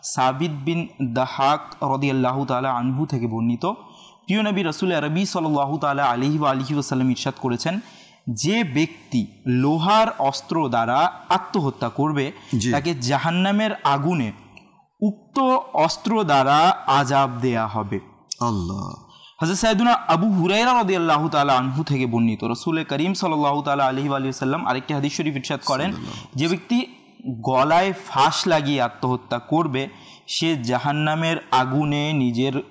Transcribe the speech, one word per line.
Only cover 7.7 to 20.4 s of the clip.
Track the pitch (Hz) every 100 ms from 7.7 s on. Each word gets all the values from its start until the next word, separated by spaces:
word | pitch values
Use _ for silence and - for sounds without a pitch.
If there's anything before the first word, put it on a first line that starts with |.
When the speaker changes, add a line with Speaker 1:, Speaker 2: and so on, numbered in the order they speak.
| 190 - - - _ -
Speaker 1:
যে | 113 151 220
ব্যক্তি | 196 131 160 - - 123 101 - -
লোহার | 123 139 160 165 214 220 -
অস্ত্র | 135 135 - 165 147
দ্বারা | 120 117 127 175 180 -
আত্মহত্যা | 180 180 202 143 - 120
করবে | - 147 151 135 - - 123
Speaker 2:
জি। | 113
Speaker 1:
তাকে | 143 151 156
জাহান্নামের | 123 139 160 175 190 202 214 -
আগুনে | 143 139 143 175 113 101 - - - _ _ _
উক্ত | 208 208 - - 262 254 -
অস্ত্র | 156 160 - - 220
দ্বারা | 185 143 135 147 170 185 -
আযাব | 139 131 139 139 120
দেয়া | 127 117 110
হবে। | 107 101 101 - - _ -
Speaker 2:
আল্লাহ। | 120 107 85 98 95 - - - - _
Speaker 1:
হযরত | 160 190
সাইয়েদুনা | 226 214 240
আবু | 233 - 165 214
হুরায়রা | 190